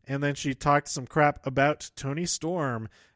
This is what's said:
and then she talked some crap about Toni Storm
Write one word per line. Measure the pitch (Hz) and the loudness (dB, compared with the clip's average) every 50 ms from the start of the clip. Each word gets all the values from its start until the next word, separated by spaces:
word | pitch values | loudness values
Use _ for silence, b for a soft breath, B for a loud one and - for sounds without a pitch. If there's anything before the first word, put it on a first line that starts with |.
| b | b
and | - 139 139 143 | -6 -4 -2 0
then | 143 143 | -2 -2
she | - - 143 131 | -2 -4 -4 -4
talked | - - 147 143 147 - - | 0 2 4 4 4 2 0
some | - 147 127 | -8 -8 -8
crap | - - 160 147 147 143 - - | -2 2 4 4 4 4 0 -8
about | 135 131 139 139 147 151 - - - _ | -2 2 2 2 2 2 -2 -8 -14 _
Toni | - - 135 139 160 180 | -8 -8 -6 -4 -4 -2
Storm | 170 - - - 160 180 175 147 131 120 113 110 107 b b b b b | -4 -4 -2 -2 -4 -2 -2 -2 -2 -2 -4 -8 -10 b b b b b